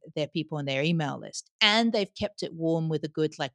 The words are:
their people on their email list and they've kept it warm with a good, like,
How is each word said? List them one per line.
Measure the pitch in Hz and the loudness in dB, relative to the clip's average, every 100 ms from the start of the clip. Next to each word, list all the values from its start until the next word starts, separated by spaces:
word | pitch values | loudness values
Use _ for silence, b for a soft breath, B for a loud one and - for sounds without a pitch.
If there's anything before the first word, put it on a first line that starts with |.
| 160 | -8
their | 160 143 | -6 -4
people | 175 151 156 | -4 -4 -4
on | |
their | 139 135 | -2 0
email | 156 170 143 131 | 2 2 0 -4
list | - - - _ | -10 -14 -16 _
and | 214 220 233 | 4 6 4
they've | 220 190 | 2 -2
kept | - 208 - | -4 -6 -4
it | 180 | -8
warm | 165 165 165 160 | -2 0 2 0
with | 156 | -2
a | 156 | -4
good, | 160 156 156 | -2 -2 0
like, | 139 | -6